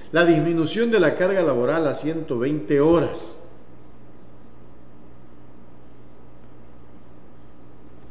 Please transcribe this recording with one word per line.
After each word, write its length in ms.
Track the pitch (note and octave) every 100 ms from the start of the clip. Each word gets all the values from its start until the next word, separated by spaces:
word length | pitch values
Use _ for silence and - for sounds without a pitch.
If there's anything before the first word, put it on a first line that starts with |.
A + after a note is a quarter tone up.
| -
la 120 | D#3
disminución 680 | E3+ D#3+ D#3+ E3 D#3 G3+ A#3
de 80 | A3
la 160 | D#3+ -
carga 260 | F#3+ G3
laboral 460 | E3 B2 B2 D#3+ D#3
a 80 | B2
ciento 420 | C#3+ D#3+ D3+ A#2+
veinte 420 | C3 D3+ D3+ C#3+
horas, 600 | D3+ E3+ C#3 - - - - - - - - - - - - - - - - - - - - - - - - - - - - - - - - - - - - - - - - - - - - - - - - - -